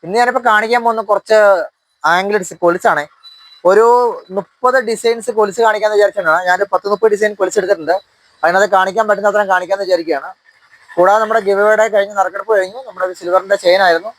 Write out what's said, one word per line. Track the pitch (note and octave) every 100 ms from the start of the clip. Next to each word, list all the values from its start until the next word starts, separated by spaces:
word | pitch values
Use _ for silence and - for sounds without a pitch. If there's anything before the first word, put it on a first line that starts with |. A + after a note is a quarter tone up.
ഇന്ന് | E3 G#3+
ഞാനിപ്പോ | A#3+ B3 A#3+
കാണിക്കാൻ | G#3+ A3 A#3+ A#3
പോകുന്ന | A3 G#3
കുറച്ച് | G3+ - A3 G#3 F#3+ D#3 _ _ _ D3+
anklets, | F3 G3 G#3 F#3 E3
കൊലുസാണേ. | F3 F3+ A#3 D#3 D3+ _ - _ _ _ F3
ഒരു | G3 A#3 B3 B3 F#3 - F#3+
മുപ്പത് | F#3+ _ B3+ C4 A3+
ഡിസൈൻസ് | A3 A#3 A#3 A3 G#3+
കൊലുസ് | G#3 F3+ A3+
കാണിക്കാന്ന് | G#3+ G#3+ G#3
വിചാരിച്ചിട്ടാണ്. | G#3 G3+ E3+ D#3+ F3+
ഞാനൊരു | F#3 G3
പത്ത് | F#3 G3+
മുപ്പത് | G3+ A3
ഡിസൈൻ | G3+ G#3 G#3
കൊലുസ് | F#3+ G#3
എടുത്തിട്ടുണ്ട്. | F#3 F#3+ D3+ F#3+ _ _ _ _
അതിനകത്ത് | D#3+ F3+ G3+ F#3+
കാണിക്കാൻ | F#3+ F#3+ G#3
പറ്റുന്ന | G3+ G#3
അത്രയും | G3+ G3+
കാണിക്കാന്ന് | F#3 F3+ G3 F#3
വിചാരിക്കുകയാണ്. | F3+ E3 D3 D#3+ - _ _ _ _ _ -
കൂടാതെ | F3+ G#3
നമ്മുടെ | A3 A3 G3
ഗിവ് | G3 G#3
അവയുടെ | G#3+ A3 G3+
കഴിഞ്ഞ്, | G3+ G3+
നറുക്കെടുപ്പ് | F#3 G3 G3+ G#3
കഴിഞ്ഞു. | F#3 A3+ C4
നമ്മുടെ | F#3 F#3
ഒരു | F3+
സിൽവറിന്റെ | F3 F#3 F#3+ G3 F3+
ചെയിൻ | F#3 F#3+
ആയിരുന്നു | E3 G3+